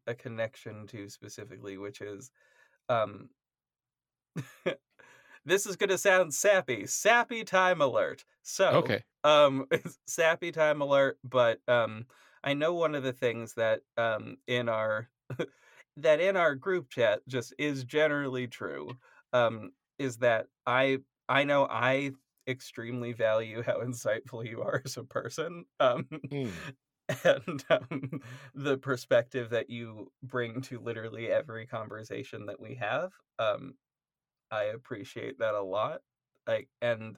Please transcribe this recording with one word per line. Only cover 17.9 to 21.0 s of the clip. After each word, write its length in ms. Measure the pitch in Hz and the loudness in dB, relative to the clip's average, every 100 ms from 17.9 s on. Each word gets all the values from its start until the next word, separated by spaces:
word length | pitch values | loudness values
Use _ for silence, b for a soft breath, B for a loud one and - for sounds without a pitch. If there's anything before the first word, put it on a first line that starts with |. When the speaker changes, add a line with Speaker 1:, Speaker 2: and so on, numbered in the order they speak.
| 151 151 143 139 127 123 | 2 2 2 -2 -4 -6
Speaker 1:
true, 500 | - 95 71 76 127 b b b | -6 -8 -6 -10 -12 b b b
um, 400 | 123 117 113 107 - _ - | 2 2 0 -8 -18 _ -6
is 200 | 135 113 | -6 0
that 280 | 123 110 - _ - | 2 4 0 _ 0
I, 340 | 127 135 135 | 2 4 2